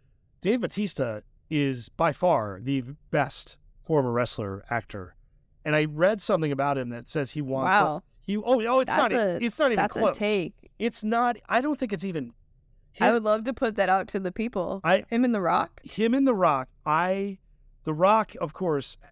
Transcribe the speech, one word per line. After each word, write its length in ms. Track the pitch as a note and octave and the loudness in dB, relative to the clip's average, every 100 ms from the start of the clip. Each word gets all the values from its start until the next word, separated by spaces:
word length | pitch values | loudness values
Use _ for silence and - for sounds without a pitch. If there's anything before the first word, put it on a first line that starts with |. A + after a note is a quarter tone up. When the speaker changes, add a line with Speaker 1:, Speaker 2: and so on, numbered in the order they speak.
| _ _ _ _ | _ _ _ _
Speaker 1:
Dave 200 | F#3 B3 | -2 0
Bautista 640 | F#3+ - G3+ - B2 G#2+ - _ - | -2 -4 -4 -2 -4 -6 -12 _ -4
is 400 | D3+ C#3 B2 - | 0 0 -2 -8
by 240 | - E3 | -2 0
far 460 | - F3+ C#3 G#2 F#2+ | 2 2 2 -2 -6
the 200 | A#2+ C#3 B2 D3 - | -4 -4 -4 -14 -4
best 480 | D#3 C3 - - - - - | -2 -2 -6 -14 -18 -20 -14
former 300 | - D3+ B2+ | 0 0 2
wrestler 520 | A#2 B2 - G2+ G2 - | 0 -2 -4 -6 -8 -6
actor. 460 | A#2 - G2+ F2 - _ _ _ _ | -6 -6 -14 -14 -18 _ _ _ _
And 120 | D3+ D3+ | -2 0
I 100 | D#3 | 0
read 360 | D3 F#3 G#3+ | 2 2 2
something 300 | - F3+ D#3 | -2 0 0
about 260 | C3+ C#3+ C#3 | -2 -2 -2
him 120 | A#2+ | -4
that 180 | A#2+ - | -10 -8
says 240 | D#3 C3+ | -6 -6
he 100 | D3+ | -6
wants 340 | C3+ C3 D3 G3+ | -6 -2 2 4
a 60 | |
Speaker 2:
Wow. 200 | F3 D3 _ _ | 2 -2 _ _
Speaker 1:
he, 160 | - G#3 | -6 -4
oh, 60 | A3+ | 2
oh, 340 | B3 A3+ C4 | 2 2 0
it's 140 | B3+ - | 2 2
Speaker 2:
That's 20 | |
Speaker 1:
not 140 | B3+ | 2
e-, 40 | B3 | 2
Speaker 2:
a, 220 | G3+ E3+ | 0 0
Speaker 1:
it's 160 | A#3 - | -4 0
not 140 | C#4+ | 2
even 60 | G3+ | 2
Speaker 2:
that's 120 | G3+ - | 0 2
a 40 | |
Speaker 1:
close. 180 | G#3 - | 0 0
Speaker 2:
take. 360 | G#3+ G#3 E3 - - - | 0 0 -2 -10 -20 -6
Speaker 1:
It's 260 | A3+ - | -4 -4
not, 340 | G#3+ A#3 B3 A#3 - | -2 0 0 -2 0
I 120 | A3 | 0
don't 180 | C#4+ C#4 | 0 -2
think 140 | A#3 | -4
it's 100 | F#3 | -4
even 300 | F#3+ E3 A#2+ - _ _ _ _ _ - | -6 -6 -8 -14 _ _ _ _ _ 0
Speaker 2:
I 80 | G3 | 2
Speaker 1:
him 60 | A#3 | 4
Speaker 2:
would 80 | |
love 200 | G#3+ A3 A3+ | 2 0 -2
to 80 | |
put 220 | B3 A#3+ G#3+ | -2 -2 0
that 140 | F#3 | 2
out 180 | F#3+ F#3 | 2 0
to 100 | G3+ | -4
the 120 | F#3 | -4
people. 500 | - A3+ G3+ E3+ F#3+ | -4 -4 -4 -4 -2
Speaker 1:
I 220 | E3 G3 - | 2 2 2
Speaker 2:
Him 140 | A#3 B3 | 0 2
and 80 | |
The 80 | A3 | 2
Rock? 400 | E3+ F3+ - - | 2 0 0 -8
Speaker 1:
Him 300 | - - A3+ | -10 0 2
and 140 | C4+ C4+ | 4 4
The 80 | G#3 | 4
Rock. 340 | E3+ C#3 C3 _ D#3 | 4 2 -2 _ 0
I, 540 | D#3 F3+ G3 G3+ F#3+ _ _ - _ | 0 0 -2 -4 -8 _ _ -20 _
The 100 | - | -6
Rock, 420 | D#3 F#3 A3 G3+ - | 2 4 4 2 -6
of 140 | D#3+ | -8
course, 440 | - F#3 D3 - - - | -4 -2 -2 -4 -14 -20